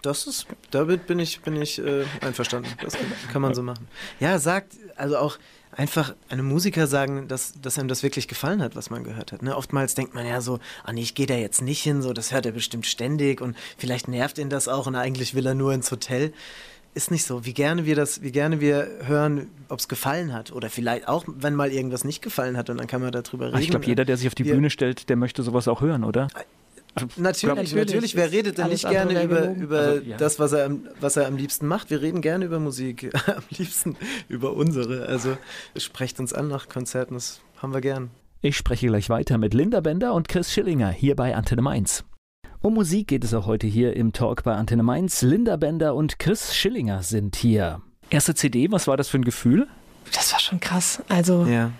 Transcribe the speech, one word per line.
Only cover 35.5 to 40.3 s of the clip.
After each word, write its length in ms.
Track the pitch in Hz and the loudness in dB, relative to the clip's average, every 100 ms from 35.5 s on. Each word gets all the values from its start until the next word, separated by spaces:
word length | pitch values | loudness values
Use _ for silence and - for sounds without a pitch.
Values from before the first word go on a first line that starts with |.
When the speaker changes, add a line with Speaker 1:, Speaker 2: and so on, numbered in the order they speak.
| - - - | -16 -12 -10
Speaker 1:
sprecht 420 | - - 127 - | -10 -6 -6 -4
uns 140 | 127 | -6
an 160 | - 147 | -2 -4
nach 200 | 139 - | -4 -6
Konzerten, 460 | - 127 127 127 | -8 -4 -4 -4
das 260 | 123 - - - - | -6 -10 -12 -20 -10
haben 140 | 135 | -6
wir 80 | 131 | -2
gern. 300 | 131 135 123 - _ - | -2 -4 -8 -14 _ -4
Speaker 2:
Ich 160 | 147 143 | -2 0
spreche 320 | - 120 123 | 0 2 2
gleich 200 | 104 101 | 2 2
weiter 300 | 117 139 120 | 0 2 2
mit 160 | 107 | 4
Linda 240 | 110 175 226 | 4 4 4
Bender 340 | 160 170 247 | 2 0 2
und 140 | 196 | 0
Chris 260 | 160 | 0